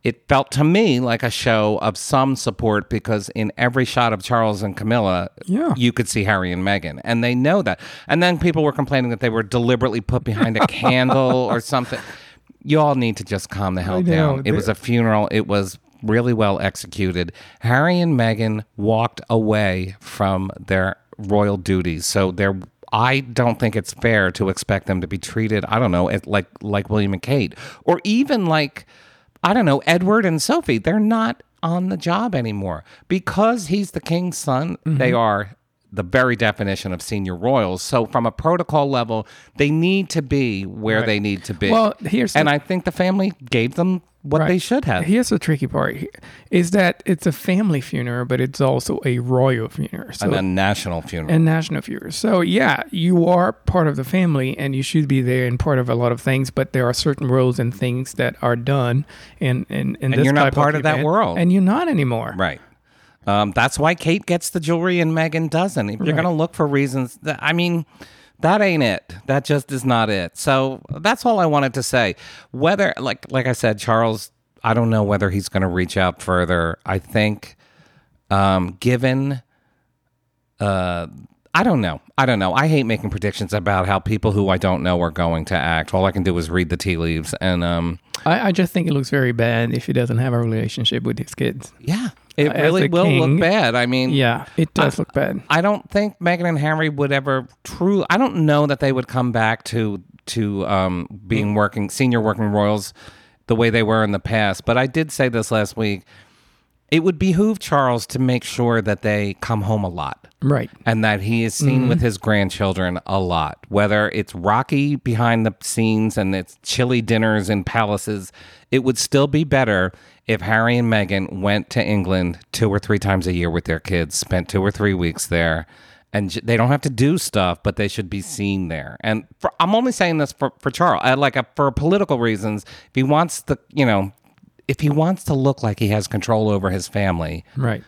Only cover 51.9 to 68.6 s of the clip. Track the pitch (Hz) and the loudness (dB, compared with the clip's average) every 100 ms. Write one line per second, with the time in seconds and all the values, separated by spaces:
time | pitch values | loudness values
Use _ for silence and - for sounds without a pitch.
51.9 | - - - 220 190 175 190 254 135 - | -10 -10 -4 0 2 2 2 2 0 -4
52.9 | 180 170 175 165 180 180 - - 180 156 | -2 2 4 4 4 2 -2 -2 2 0
53.9 | 131 127 185 175 143 131 - 139 135 131 | -2 -2 0 2 2 0 -4 -4 -4 0
54.9 | 160 147 135 123 127 123 123 156 131 123 | 0 2 2 2 0 0 0 2 0 2
55.9 | 120 120 117 - 131 131 - 135 131 120 | 0 0 0 0 0 0 -2 -2 0 0
56.9 | 120 156 139 135 131 127 123 120 - 127 | 0 -2 -2 0 2 2 2 -2 -2 -4
57.9 | 123 131 - 123 - 123 120 123 139 120 | -4 -6 -4 -4 -2 -2 0 0 0 2
58.9 | 127 147 - - - 139 127 - 135 135 | 0 -2 -14 -20 -6 -2 -2 -4 -4 -4
59.9 | - 135 120 135 143 139 131 147 151 151 | -2 0 2 2 4 2 2 2 2 0
60.9 | 151 151 196 220 180 175 190 185 247 349 | 0 0 2 0 0 2 4 4 2 2
61.9 | 214 135 117 113 92 90 67 - _ _ | 0 0 -2 -4 -2 -2 -4 -16 _ _
62.9 | _ _ _ - 101 104 107 127 - 151 | _ _ _ 0 2 2 2 0 2 0
63.9 | 170 165 185 - 175 - 180 156 170 180 | 0 0 -2 0 -2 -2 -4 -2 0 0
64.9 | 175 160 160 160 160 160 160 190 143 104 | 2 2 0 -2 -2 -2 0 0 -2 -4
65.9 | 110 - 156 175 156 170 - 151 139 139 | -2 -2 0 0 0 -2 0 0 2 0
66.9 | 135 123 - 151 143 143 170 175 170 151 | -2 -4 -6 -8 -4 -2 0 0 -2 -4
67.9 | - - - - _ 160 208 | -16 -20 -20 -20 _ 2 2